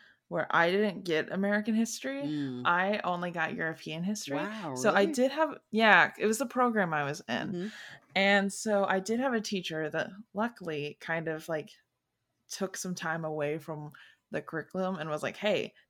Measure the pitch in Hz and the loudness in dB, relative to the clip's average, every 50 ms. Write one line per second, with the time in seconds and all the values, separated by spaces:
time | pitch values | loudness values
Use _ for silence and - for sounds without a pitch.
0 | - - _ _ _ _ 170 170 - - - 160 165 175 185 202 214 208 175 - | -20 -20 _ _ _ _ -4 -4 -2 0 2 4 4 4 4 4 2 2 0 -4
1 | 190 175 160 156 - - - 185 196 202 208 208 208 233 220 220 233 - - - | -2 0 0 0 0 0 -2 0 0 2 2 0 0 0 2 2 2 0 -2 -6
2 | - 262 277 277 285 294 302 147 143 135 127 123 123 160 175 175 185 196 214 - | -6 -6 -6 -4 -4 -4 -2 -2 -4 -4 -4 -2 0 2 2 4 2 2 0 0
3 | - 175 180 175 180 180 170 170 160 - - - 165 160 160 - - 160 156 160 | 0 -2 -2 -2 -4 -4 -2 -2 -2 -2 -2 -4 -4 -4 -4 -6 -8 -10 -8 -4
4 | 175 196 214 208 - 139 139 147 170 202 220 220 190 156 131 127 240 208 170 196 | -4 -4 -4 -4 -6 -4 -4 -4 -4 -4 -6 -8 -8 -6 -6 0 2 4 6 6
5 | 202 330 294 247 247 269 269 302 320 294 262 - - _ - 214 226 220 196 175 | 4 4 4 2 2 2 2 2 0 0 0 -8 -12 _ 2 6 8 10 10 10
6 | 151 110 - - - 214 220 214 269 240 - 254 254 247 220 214 190 170 156 151 | 8 6 4 0 0 0 2 2 -2 -2 2 2 2 4 4 2 0 2 0 -2
7 | 143 139 147 180 - - 240 - - - 190 175 180 220 - - - - - - | -2 -2 -4 -6 -4 -4 -2 -2 -2 -2 -4 -4 -6 -6 -8 -12 -16 -18 -18 -20
8 | - _ _ 190 196 196 202 202 196 196 - - - 220 208 196 196 - 185 190 | -20 _ _ 2 4 6 6 4 4 2 -2 -4 -2 0 2 2 2 2 2 0
9 | 190 - 226 233 262 277 247 226 208 - 208 185 170 - 160 156 156 151 151 160 | 0 0 -2 0 0 0 0 0 -2 -2 -4 -4 -4 -4 -4 -4 -4 -2 -2 -2
10 | - - 185 202 226 - - 196 220 240 240 - 185 170 156 147 147 147 143 - | -4 -4 -8 -14 -20 -10 -4 -4 -4 -4 -4 -8 -8 -6 -4 -4 -4 -6 -8 -10
11 | - - 165 165 160 165 160 156 156 - 165 151 147 - - _ _ _ _ _ | -6 -4 -4 -2 -2 -2 -4 -4 -4 -4 -4 -4 -4 -6 -14 _ _ _ _ _
12 | _ _ _ _ _ _ _ _ _ _ - - 196 185 - - - 185 180 - | _ _ _ _ _ _ _ _ _ _ -8 -6 -6 -6 -6 -8 -6 -6 -6 -6
13 | - 160 160 165 160 156 151 156 147 147 151 160 - - 156 147 151 151 - - | -4 -4 -4 -2 -4 -4 -2 -2 -2 -2 -2 -4 -6 -8 -10 -10 -10 -12 -14 -18
14 | - - _ _ _ _ - 156 151 - 160 160 147 - - 185 185 185 190 160 | -20 -20 _ _ _ _ -8 -8 -6 -4 -6 -6 -8 -4 -4 -2 -2 -2 -2 -4
15 | 156 160 151 151 147 117 - - 202 214 190 135 - - - - _ | -4 -4 -4 -4 -4 -6 -6 -2 0 0 2 2 0 -4 -8 -16 _